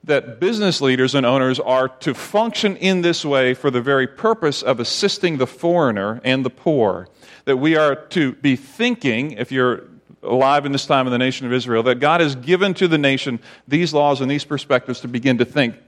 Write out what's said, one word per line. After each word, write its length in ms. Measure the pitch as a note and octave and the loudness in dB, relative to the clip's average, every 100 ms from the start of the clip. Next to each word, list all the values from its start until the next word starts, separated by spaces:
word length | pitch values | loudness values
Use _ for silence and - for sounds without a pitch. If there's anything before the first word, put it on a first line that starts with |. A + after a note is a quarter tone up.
that 360 | - C#3+ - A2+ | 0 -2 -2 -4
business 420 | F#3 A3+ G3+ - | -2 0 0 0
leaders 340 | C#3 B2+ C3 C#3+ | 0 2 2 2
and 100 | B2 | 2
owners 340 | C3+ C3 B2+ | 2 2 0
are 280 | - C3 C3 | 0 0 0
to 260 | - - | -4 -8
function 640 | B2+ - G3+ A3+ - G#3+ F3+ | -6 -2 -2 0 -2 -2 0
in 240 | F#3 F#3 | 0 2
this 240 | F3 E3+ D3+ | 0 -2 0
way 300 | C#3 B2+ B2+ | 2 2 0
for 160 | C#3+ | 0
the 100 | B2 | 0
very 240 | A#2+ C#3 B2+ | 0 0 0
purpose 560 | - A3 A3 D#3 C#3 | -2 -2 0 -2 -2
of 180 | G#2+ A#2+ | -2 -2
assisting 580 | A#2 - G3+ - F3 D3 | -2 -2 -2 0 -2 -2
the 100 | B2+ | -4
foreigner 760 | - E3+ F3 C#3+ G#2 G2+ A2+ | -2 0 2 2 0 -4 -4
and 220 | B2+ C3 B2 | -2 -2 -2
the 40 | |
poor. 560 | - - D3 G#2+ F2+ F#2 _ - - - | -4 -2 2 2 0 -10 _ -20 -10 -2
That 120 | C3 | 0
we 180 | D3+ D#3 | 2 4
are 200 | D3+ C3+ - | 2 0 -4
to 240 | F#3 C#3 | -2 -2
be 220 | - C#3+ B2+ | 0 0 0
thinking, 760 | - - A#3 A#3+ C#3 A2+ C#3+ | -4 -4 -2 0 -2 -2 -4
if 200 | G#2+ A#2 | -6 -6
you're 340 | C3 B2+ A2 - - _ - | 0 0 0 -8 -20 _ -14
alive 460 | - B2 C3+ D3 C#3+ | -4 2 2 2 0
in 60 | |
this 120 | C#3 - | -6 0
time 220 | C#3+ B2+ | 0 0
in 40 | |
the 60 | B2 | 0
nation 300 | B2+ B2+ B2+ | -2 -4 -4
of 60 | |
Israel, 280 | B2+ B2 A2+ | -4 0 0
that 140 | A#2 B2 | 0 2
God 260 | C#3+ E3+ | 2 2
has 140 | D#3+ C3 | 0 -2
given 400 | B2+ F3+ G3 F3+ | -2 0 0 0
to 120 | F3+ | 0
the 120 | D#3+ | 2
nation 400 | C#3+ C3+ C#3+ A#2 - - - | 2 0 -4 -8 -10 -20 -4
these 280 | D3 E3+ D3 | -2 0 2
laws 260 | D3 C3+ | 2 2
and 80 | C3 | -2
these 160 | C#3+ - | -4 -4
perspectives 540 | D3 - B2+ - B2 | -8 0 -2 -2 -10
to 80 | B2 | -6
begin 320 | B2 C3+ B2 | -2 0 2
to 60 | A#2+ | 0
think 280 | D3 A#2+ - | 0 -2 -4